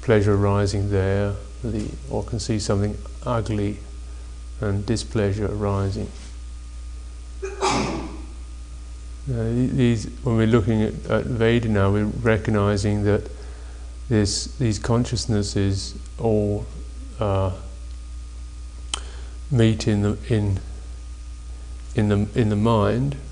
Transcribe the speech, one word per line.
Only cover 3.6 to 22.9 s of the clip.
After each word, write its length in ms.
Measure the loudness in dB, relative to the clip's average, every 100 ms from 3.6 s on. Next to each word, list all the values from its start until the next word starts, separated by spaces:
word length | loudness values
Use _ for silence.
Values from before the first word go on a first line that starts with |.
| 0 -2 -10 -12 -12 -12 -12 -14 -14 -4
and 240 | -2 -2 0
displeasure 600 | -2 0 0 2 2 -2
arising. 640 | 0 0 2 0 -2 -6 -8 -12 -12 -12 -12 -12 -12 -12 -12 -12 -14 -14 -10
Uh, 600 | -8 -2 0 0 0 -2 -6 -10 -12 -12 -14 -14 -14 -14 -14 -14 -12 -12 -6
th-, 440 | -2 0 2 2
these, 360 | 4 4 4 0 -4
when 120 | 0 4
we're 100 | 6
looking 360 | 6 6 4
at, 120 | 2 0 0
at 140 | 0
Vedana, 680 | 0 2 4 4 4 4 4
we're 140 | 4 2
recognizing 1000 | 2 2 4 4 4 4 4 2 2
that 260 | 4 2 0 -10 -12 -12 -14 -12 -12 -12 2
this, 380 | 4 4 0 -4 0
these 220 | 0 0
consciousnesses 1160 | 2 2 2 0 0 0 2 2 2 0 -2 -8 -12 -2
all, 460 | 2 4 2 0 -4 -10 -10 -10 -12 -2
uh, 340 | 0 2 2 -2 -8 -12 -12 -12 -10 -12 -12 -12 -12 -12 -12 -12 -8 -8 -8 -12 -12 -12 0
meet 360 | 6 6 6 2
in 140 | 4
the, 140 | 2 0 0
in, 320 | 2 2 0 -4 -12 -12 -14 -12 -12 -12 -12 -12 -12 -12 -12 -6
in 140 | 0 4
the, 180 | 4 2
in 140 | 2 2
the 80 | 4
mind 600 | 4 4 4